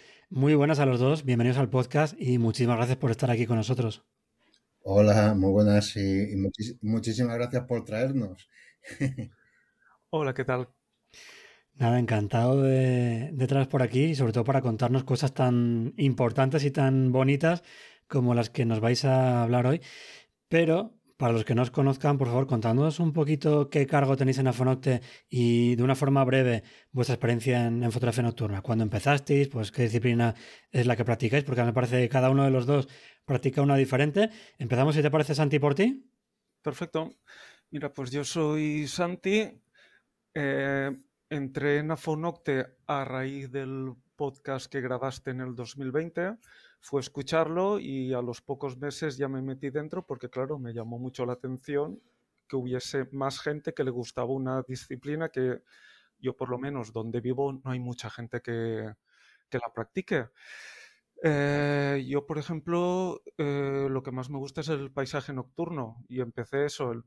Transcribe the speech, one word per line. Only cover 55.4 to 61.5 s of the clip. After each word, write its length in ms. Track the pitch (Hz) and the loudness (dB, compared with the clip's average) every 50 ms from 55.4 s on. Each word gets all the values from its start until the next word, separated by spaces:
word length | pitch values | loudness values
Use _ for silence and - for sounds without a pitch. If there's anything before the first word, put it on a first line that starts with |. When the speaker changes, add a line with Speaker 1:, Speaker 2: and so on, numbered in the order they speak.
| 127 127 123 - - _ _ - - - - _ _ _ _ _ | -2 -2 -2 -4 -8 _ _ -20 -20 -20 -20 _ _ _ _ _
Speaker 3:
yo, 180 | - 127 123 - | -8 -6 -6 -6
por 120 | 127 123 | -6 -6
lo 100 | 123 123 | -6 -6
menos, 340 | 131 143 147 135 113 107 110 | -6 -6 -6 -8 -8 -8 -8
donde 260 | 117 110 117 113 127 | -8 -6 -6 -6 -4
vivo, 320 | 117 123 127 127 139 139 | -4 -2 -2 -2 -2 -2
no 200 | 135 135 131 131 | -4 -6 -8 -8
hay 80 | 127 127 | -6 -6
mucha 320 | 123 123 120 - - 110 | -6 -8 -10 -10 -12 -12
gente 300 | - - 117 113 - 120 | -12 -14 -12 -10 -10 -10
que, 520 | - - 117 117 113 113 113 110 110 110 107 - _ _ _ _ _ _ _ _ _ _ | -8 -6 -4 -4 -4 -4 -4 -6 -6 -8 -12 -16 _ _ _ _ _ _ _ _ _ _
que 80 | - 127 | -8 -6
la 160 | 120 117 - | -6 -8 -8
practique. 540 | - 113 - _ 196 190 - 196 147 117 - _ _ - - - - - - - - - - _ _ _ _ _ - - | -10 -10 -8 _ -8 -6 -2 -2 -4 -4 -6 _ _ -20 -20 -20 -20 -20 -20 -20 -20 -20 -20 _ _ _ _ _ -2 0
Eh, 840 | 160 151 143 143 143 | 0 2 2 2 0